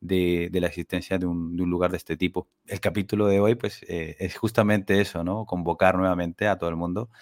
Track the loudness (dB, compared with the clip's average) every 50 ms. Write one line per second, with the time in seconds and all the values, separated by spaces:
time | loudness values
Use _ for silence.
0 | -6 -2 0 2 2 2 2 0 0 -2 -2 -2 -2 -2 -2 -6 -6 -4 -6 -6
1 | -4 -2 -2 -2 -2 -2 -2 -2 -4 -4 -4 -2 -2 0 0 2 2 0 0 -2
2 | -6 -6 -4 -2 -2 -2 -2 -4 -6 -8 _ _ _ -10 -8 -4 -2 -2 -2 -2
3 | -2 -2 0 2 2 4 4 4 4 4 2 2 -2 -6 -8 -10 -10 -8 -6 -6
4 | -6 -8 -8 -6 -6 -6 -4 -4 -4 0 2 4 4 4 4 2 2 2 2 2
5 | 2 2 -2 -4 -4 -4 -4 -4 -6 -6 -4 -4 -2 -2 0 4 4 4 6 4
6 | 2 2 2 0 -2 -4 -4 0 0 0 0 0 0 -2 -2 -2 -4 -4 -4 -4
7 | -6 -8 _ -18